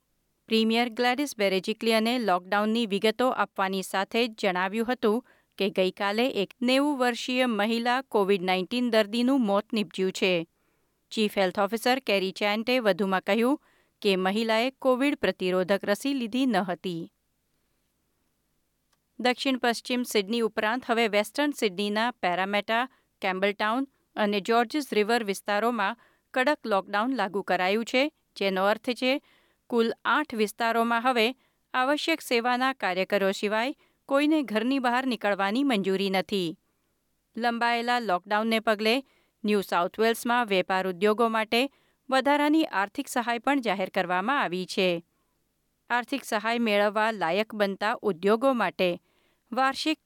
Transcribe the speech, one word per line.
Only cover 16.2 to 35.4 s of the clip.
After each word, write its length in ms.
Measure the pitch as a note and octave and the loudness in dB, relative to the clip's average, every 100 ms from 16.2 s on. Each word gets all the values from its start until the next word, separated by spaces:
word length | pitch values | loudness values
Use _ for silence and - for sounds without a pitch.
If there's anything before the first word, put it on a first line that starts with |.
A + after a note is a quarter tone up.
| A#3 B3 C4+ | -2 0 2
ન 120 | G3 | 2
હતી. 540 | F3+ F3 F#3+ E3 F#3 _ _ _ _ _ _ _ _ _ _ _ _ _ _ _ _ _ _ _ _ - | 0 -4 -6 -8 -10 _ _ _ _ _ _ _ _ _ _ _ _ _ _ _ _ _ _ _ _ -2
દક્ષિણ 380 | A#3+ B3 C#4 C4 | 0 0 -2 0
પશ્ચિમ 460 | A#3+ A3+ - B3 | 0 -2 -4 -4
સિડની 380 | A#3+ A3 F#3+ A#3 | -2 -2 0 -2
ઉપરાંત 420 | A3 A3 G#3+ B3 - | -2 -2 -2 -2 -2
હવે 200 | A3+ A3+ | 0 2
વેસ્ટર્ન 440 | G3+ G#3 - D4 | 0 0 -2 -2
સિડનીના 600 | C#4 A3 F3 G#3 G#3 A#3 | 0 -2 -2 -4 -2 -2
પેરામેટા, 800 | - F#3 F3 F#3+ G#3 G3+ A3+ B3+ _ _ _ | -2 -2 -2 -2 -2 -2 -2 -2 _ _ _
કેમ્બલટાઉન 680 | G3+ F#3 G3+ G3+ G#3+ A#3+ C#4 _ _ - | -4 0 0 0 -2 -2 -4 _ _ -2
અને 240 | G#3+ G#3 | 0 0
જ્યોર્જીસ 540 | F#3 A#3 A#3+ D4+ C4+ | 2 2 2 -2 -2
રિવર 300 | G#3+ G#3 A#3 | 0 2 0
વિસ્તારોમાં 760 | G#3 F#3+ - G3+ A3+ A#3+ G3 A#3 _ _ _ | -2 -6 -2 -2 0 0 -4 -4 _ _ _
કડક 260 | C4 B3+ D4+ A#3 | -2 0 -2 0
લોકડાઉન 500 | G3 F#3+ G3+ A#3+ C4 | -2 0 -2 -2 -2
લાગુ 260 | G3 F#3+ | -2 -4
કરાયું 440 | - F3+ F#3 G#3 A#3 | 0 0 2 0 0
છે, 260 | B3+ D4 - _ - | 0 0 -4 _ -4
જેનો 280 | G3 F#3+ G3 | -2 2 0
અર્થ 240 | A3 - | 0 -4
છે 320 | A#3 B3+ C#4+ - _ _ _ - | -2 -2 -2 -6 _ _ _ -4
કુલ 240 | A#3+ A3+ - - | 0 0 -2 0
આઠ 300 | B3 D4+ A3+ | 0 -2 -2
વિસ્તારોમાં 680 | G#3 - A3+ A#3 A3+ A#3 | -4 -2 0 0 0 0
હવે 320 | B3 A#3+ A3 C4 _ _ _ | 0 2 0 -2 _ _ _
આવશ્યક 480 | B3+ B3+ D4 - D#4+ | -2 0 0 0 -4
સેવાના 520 | - A#3+ A#3 B3 C4 | -2 -2 0 0 0
કાર્યકરો 580 | C4 G3 F3+ F#3 G3+ G3 | -2 -2 -2 0 2 0
સિવાય 440 | F#3+ G#3 G#3+ B3 D#4 _ _ - | 0 -2 -2 -2 -6 _ _ -2
કોઈને 380 | C4+ D4 D#4 | 2 2 2
ઘરની 360 | B3 G#3+ A#3 C#4 | 0 -2 0 0
બહાર 260 | B3 A#3+ C4 | 0 0 -2
નીકળવાની 580 | A3+ G#3 F#3+ | -2 0 0